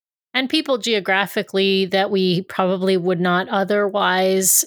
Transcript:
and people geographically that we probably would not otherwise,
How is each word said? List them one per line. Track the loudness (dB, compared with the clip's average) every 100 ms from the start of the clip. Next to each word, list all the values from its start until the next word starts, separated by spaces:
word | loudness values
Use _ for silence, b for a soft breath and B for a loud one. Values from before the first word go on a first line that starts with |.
| _ _ _
and | -6 -2
people | -2 -2 -2
geographically | 0 -2 0 0 0 -4 -4 0 0 2 0
that | 0 0
we | 0 0 0
probably | -4 -2 -2 0 0 0
would | 0 0
not | 2 0 0
otherwise, | -2 0 0 0 0 0 2 2 2 2 0